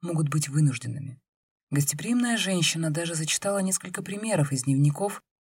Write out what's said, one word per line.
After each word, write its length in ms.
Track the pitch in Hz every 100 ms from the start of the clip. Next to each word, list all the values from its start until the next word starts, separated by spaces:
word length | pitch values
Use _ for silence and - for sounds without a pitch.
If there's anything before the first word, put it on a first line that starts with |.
могут 260 | 175 160 147
быть 220 | 151 147
вынужденными. 680 | 147 147 120 120 120 120 - _ _ _ _ -
Гостеприимная 680 | 143 143 151 220 240 240 233
женщина 540 | 185 180 - 165 160
даже 240 | 156 170
зачитала 460 | 160 160 - 202 202
несколько 420 | 190 190 185 190
примеров 500 | - 202 226 185 143
из 120 | 135
дневников, 580 | 135 135 147 147 202 - - _